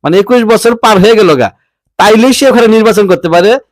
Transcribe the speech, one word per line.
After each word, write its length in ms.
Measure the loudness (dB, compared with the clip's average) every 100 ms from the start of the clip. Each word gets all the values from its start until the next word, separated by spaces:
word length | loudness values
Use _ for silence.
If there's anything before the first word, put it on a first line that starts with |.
মানে 160 | -2 -2
একুশ 240 | 0 -2
বছর 340 | 0 0 0 -2
পার 220 | -2 0
হয়ে 180 | 2 2
গেল 180 | 2
গা, 160 | 0 -2 _ _ _ _ _
তাইলেই 360 | 0 2 0
সে 180 | 0 0
ওখানে 160 | 0 2
নির্বাচন 400 | 2 0 0 -2
করতে 220 | -2 -2
পারে 300 | 0 0 -2 _